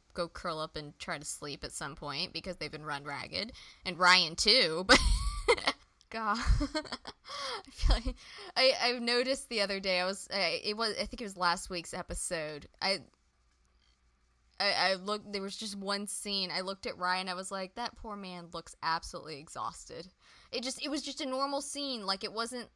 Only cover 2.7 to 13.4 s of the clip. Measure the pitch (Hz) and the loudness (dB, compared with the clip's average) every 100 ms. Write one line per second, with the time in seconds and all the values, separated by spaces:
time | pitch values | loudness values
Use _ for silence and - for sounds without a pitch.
2.7 | 151 151 143 143 143 - 180 214 - - | -8 -8 -8 -8 -10 -6 -6 -6 -10 -20
3.7 | - - 165 180 185 165 170 - 247 185 | -10 -8 6 8 8 6 2 6 6 6
4.7 | 160 190 254 - - - - - 415 - | 4 8 8 10 4 2 0 2 2 2
5.7 | - _ _ _ 226 214 220 254 - 285 | -4 _ _ _ 0 2 4 6 6 4
6.7 | 311 302 247 - - - 554 539 453 - | -2 -4 -8 -12 -16 -12 -8 -6 -6 -10
7.7 | - - - 262 - - - 403 - 262 | 4 6 6 4 -6 -10 -16 -2 6 6
8.7 | - 240 247 233 247 254 269 - 233 196 | 6 2 2 2 2 4 0 -2 0 2
9.7 | 196 190 180 185 196 - 196 170 160 208 | 2 2 2 2 -2 -4 -2 0 0 -4
10.7 | 208 220 - 208 226 214 190 180 180 - | -2 -2 -2 -4 -6 -10 0 2 2 -2
11.7 | 180 165 180 - 175 - 170 151 151 - | -8 -8 -8 -8 -6 -4 -4 -4 -8 -14
12.7 | _ 190 190 - _ _ _ | _ -2 -2 -4 _ _ _